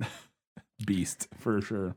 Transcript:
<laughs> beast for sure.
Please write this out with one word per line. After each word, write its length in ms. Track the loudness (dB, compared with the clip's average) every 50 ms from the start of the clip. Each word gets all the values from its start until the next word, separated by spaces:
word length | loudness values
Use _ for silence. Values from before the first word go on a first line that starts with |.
| -6 -6 -6 -10 -16 -20 _ _
<laughs> 480 | _ _ _ -20 -20 _ _ -4 0
beast 420 | 2 4 4 2 2 -2 -4 -8 -10 -10
for 240 | -4 0 2 4 4
sure. 340 | 2 2 0 0 0 -2 -4